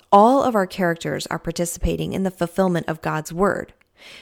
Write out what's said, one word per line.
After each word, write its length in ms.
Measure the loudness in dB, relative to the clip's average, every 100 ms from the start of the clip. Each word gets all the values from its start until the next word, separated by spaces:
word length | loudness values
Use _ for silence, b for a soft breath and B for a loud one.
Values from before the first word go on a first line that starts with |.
| _
All 320 | 6 6 6
of 100 | 2
our 140 | 0 -2
characters 580 | -2 -2 -2 -6 -8 -6
are 120 | -6
participating 720 | -6 -4 -6 -4 -4 -2 -4
in 100 | -4
the 80 | -4
fulfillment 560 | -2 -4 0 0 0 -4
of 120 | -6
God's 300 | -4 -6 -6
word. 420 | -2 0 0 -6 _ _ B B B